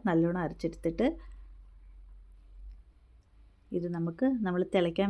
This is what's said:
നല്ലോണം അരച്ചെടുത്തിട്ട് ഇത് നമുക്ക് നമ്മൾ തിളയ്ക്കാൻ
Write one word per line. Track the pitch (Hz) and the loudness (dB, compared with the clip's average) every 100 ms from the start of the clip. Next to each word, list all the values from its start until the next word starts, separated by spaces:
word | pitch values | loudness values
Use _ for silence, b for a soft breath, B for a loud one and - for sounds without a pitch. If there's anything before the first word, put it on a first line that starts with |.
| 202 | 2
നല്ലോണം | 165 170 180 | 4 4 2
അരച്ചെടുത്തിട്ട് | 160 170 - - 165 165 254 330 b b b b - - - - - - - - - - - - - - - - _ - - - - | -2 -2 -6 -2 -2 2 2 0 b b b b -20 -20 -20 -20 -20 -20 -20 -20 -20 -18 -16 -18 -20 -20 -20 -20 _ -20 -20 -20 -6
ഇത് | 180 175 170 | -4 -2 -2
നമുക്ക് | 170 165 262 254 185 | -2 0 0 2 0
നമ്മൾ | 180 185 | 0 2
തിളയ്ക്കാൻ | 190 170 170 | 2 2 2